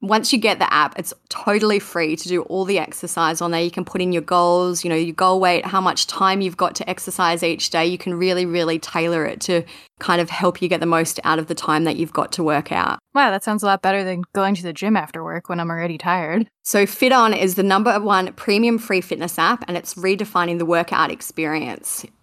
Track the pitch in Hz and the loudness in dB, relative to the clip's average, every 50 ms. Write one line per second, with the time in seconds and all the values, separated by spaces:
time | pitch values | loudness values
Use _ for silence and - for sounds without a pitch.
0 | - 196 220 220 - - 277 226 220 214 180 - 180 - - 147 147 143 - - | -2 0 0 2 2 2 0 2 2 0 2 2 0 2 4 2 2 2 -2 -6
1 | 175 - - - _ _ - - - 214 202 214 214 214 208 196 202 - - 175 | -10 -10 -12 -14 _ _ -12 -4 -2 0 2 2 2 2 2 0 -2 -4 -2 -2
2 | 165 156 156 160 - 175 180 175 - - 170 190 190 185 202 170 156 - - - | 0 0 -2 -4 -4 -2 -2 -2 -2 -2 -4 -2 -2 0 0 -2 -2 -4 -8 -12
3 | - 170 - 170 170 156 165 165 175 170 170 165 170 175 - - 175 - - 190 | -10 -6 -2 0 0 0 0 0 -2 -2 0 0 -2 -2 -2 -6 -8 -6 -4 -2
4 | 185 180 180 170 156 - 180 175 175 175 175 180 180 180 175 170 - 175 165 160 | -2 0 0 -2 0 2 2 4 4 4 4 4 2 0 -2 -2 -2 0 0 0
5 | 165 170 156 - 190 185 185 190 190 180 175 - - 190 196 190 185 180 - - | 0 -2 0 2 2 4 4 4 4 4 2 2 0 0 -2 0 2 2 0 0
6 | - - - - 196 190 190 196 196 180 165 - 185 - - - 202 - 185 - | -4 -4 -2 0 2 2 2 2 0 -2 0 0 -2 -2 -2 -4 -6 -6 -8 -8
7 | - 190 - - 185 170 170 165 180 165 160 - - - - 165 165 175 180 175 | -8 -8 -4 0 0 0 2 0 0 -2 -2 -2 -4 -2 0 0 2 2 0 -2
8 | - 190 175 170 185 185 180 180 180 175 165 175 165 165 165 160 - - - 170 | -4 -4 -2 0 0 0 2 0 0 0 0 0 0 0 0 -2 -4 -4 -2 -2
9 | 165 170 170 160 151 - - - - - 180 170 170 - - - - _ _ _ | 0 0 0 0 -2 -2 -4 -6 -2 0 0 0 0 -2 -12 -20 -20 _ _ _
10 | - - 175 175 170 170 - - 202 180 175 - 185 170 180 160 165 170 170 165 | -2 0 2 2 2 0 -2 0 0 0 0 0 -2 0 0 0 2 2 2 2
11 | 165 160 - - - - 160 160 160 - 165 - - - 151 156 165 160 - - | 0 0 -4 -4 -2 0 0 0 -2 -4 -8 -6 -2 0 0 2 2 0 0 -2
12 | 165 156 - 151 - - - - 165 151 151 143 160 - - - - - - - | -4 -2 -2 -4 -4 -2 -4 -2 0 0 0 0 -2 -2 -2 -2 0 0 -2 -6
13 | _ _ - 277 277 226 190 196 - 226 214 208 208 202 196 190 - 190 190 196 | _ _ 0 2 2 2 2 0 -2 -2 -2 0 2 2 2 2 2 0 0 2
14 | 190 185 185 175 180 - - 202 190 196 202 170 180 170 151 - 190 208 220 190 | 0 -2 -4 -4 -6 -4 0 0 2 2 0 0 -2 -8 -8 -4 0 2 2 2
15 | 151 - - 170 160 165 165 170 - - 180 175 170 170 170 165 170 175 165 151 | 0 -2 -8 -10 -10 -8 -8 -8 -6 -6 -6 -4 -4 -4 -4 -4 -4 -4 -4 -4
16 | - 175 180 185 165 151 165 220 226 - _ _ _ - - 202 202 202 - - | -2 0 0 0 0 0 0 0 -2 -2 _ _ _ 0 2 2 2 2 2 2
17 | 262 254 262 254 233 220 208 - 190 190 180 202 190 196 190 196 208 226 202 208 | 4 6 6 6 6 6 4 2 2 0 2 2 2 4 4 4 4 2 2 2
18 | 208 208 202 185 185 185 - - - - 202 208 233 240 233 220 226 - 196 180 | 2 2 2 2 2 -2 -6 -6 -2 0 2 4 4 4 2 0 0 0 -2 -2
19 | 175 - 170 - 165 175 - - 165 185 240 - - - 175 175 - - - 180 | 0 -2 -6 -6 -6 -6 -2 0 2 2 2 0 -4 -6 -6 -6 -6 -8 -8 -2
20 | 175 190 202 190 208 208 - 180 175 175 170 170 170 160 170 170 175 - 208 - | 0 0 0 0 -2 -2 0 0 0 0 0 -2 0 2 2 2 2 0 0 0
21 | 156 156 165 - - - - - 160 151 156 156 147 123 92 - - - - - | 0 0 -2 -6 -10 -10 -6 -4 -4 -2 -2 -2 -4 -6 -8 -10 -10 -10 -10 -10
22 | - - _ _ | -10 -14 _ _